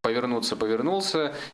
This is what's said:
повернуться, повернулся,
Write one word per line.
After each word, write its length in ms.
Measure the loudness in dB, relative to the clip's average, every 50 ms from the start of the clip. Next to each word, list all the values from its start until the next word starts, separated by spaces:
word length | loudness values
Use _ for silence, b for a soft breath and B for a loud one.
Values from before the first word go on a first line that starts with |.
повернуться, 540 | -2 0 2 2 0 0 0 0 0 -2 0
повернулся, 760 | 0 0 2 2 2 2 2 0 0 0 0 0 0 0 -2 B B B B